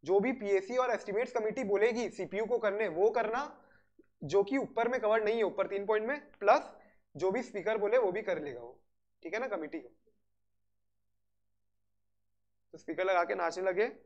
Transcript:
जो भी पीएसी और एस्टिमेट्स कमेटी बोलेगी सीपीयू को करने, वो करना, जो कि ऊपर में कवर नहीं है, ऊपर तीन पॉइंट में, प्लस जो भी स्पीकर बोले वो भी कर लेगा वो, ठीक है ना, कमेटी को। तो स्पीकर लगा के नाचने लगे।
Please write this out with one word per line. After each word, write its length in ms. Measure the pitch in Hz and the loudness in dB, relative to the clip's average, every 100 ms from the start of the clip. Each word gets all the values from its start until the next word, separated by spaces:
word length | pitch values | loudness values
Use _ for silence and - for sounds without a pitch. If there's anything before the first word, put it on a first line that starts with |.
जो 160 | 147 196 | 4 4
भी 120 | 220 262 | 4 -2
पीएसी 420 | 208 196 190 254 | 2 0 2 0
और 140 | 254 | 0
एस्टिमेट्स 400 | 220 - 202 247 | 0 -2 -2 0
कमेटी 300 | 247 214 220 220 | -2 -2 -2 0
बोलेगी 440 | 196 226 233 220 | 4 4 2 -4
सीपीयू 340 | - 180 196 220 | -6 -6 -4 -2
को 120 | 233 | 0
करने, 280 | 214 202 214 | 0 0 -2
वो 200 | 160 208 | 2 2
करना, 320 | 226 220 233 294 - - - _ _ _ _ | 2 -2 -2 -6 -10 -20 -20 _ _ _ _
जो 200 | 143 190 | 0 2
कि 140 | 196 269 | 2 0
ऊपर 280 | 233 - 233 | -2 0 0
में 120 | 254 | 0
कवर 220 | 214 220 | 2 2
नहीं 140 | 214 226 | 2 2
है, 60 | 202 | 0
ऊपर 220 | - 185 | 0 -4
तीन 180 | 196 202 | -4 0
पॉइंट 220 | 214 220 | 0 0
में, 120 | 285 - - | -6 -8 -2
प्लस 340 | 202 277 - - - _ _ 143 | 4 4 4 -18 -20 _ _ -4
जो 140 | 185 | -2
भी 100 | 220 | 0
स्पीकर 340 | 233 208 180 220 | -4 -6 -2 0
बोले 200 | 208 240 | 2 2
वो 140 | 214 | 2
भी 100 | 180 | 0
कर 180 | 202 165 | -2 -4
लेगा 160 | 147 120 | -4 -10
वो, 200 | 120 127 _ _ _ _ | -14 -20 _ _ _ _
ठीक 100 | 170 | -8
है 60 | 196 | -6
ना, 80 | 254 | -6
कमेटी 320 | 196 151 160 | -6 -8 -10
को। 100 | 123 _ _ _ _ _ _ _ _ _ _ _ _ _ _ _ _ _ _ _ _ _ _ _ _ _ _ _ _ | -14 _ _ _ _ _ _ _ _ _ _ _ _ _ _ _ _ _ _ _ _ _ _ _ _ _ _ _ _
तो 40 | 160 | -18
स्पीकर 280 | - 160 185 | -10 -2 2
लगा 180 | 185 170 | 2 2
के 100 | 185 | 0
नाचने 280 | 170 170 | -2 0
लगे। 240 | 190 185 233 - | -2 0 -2 -4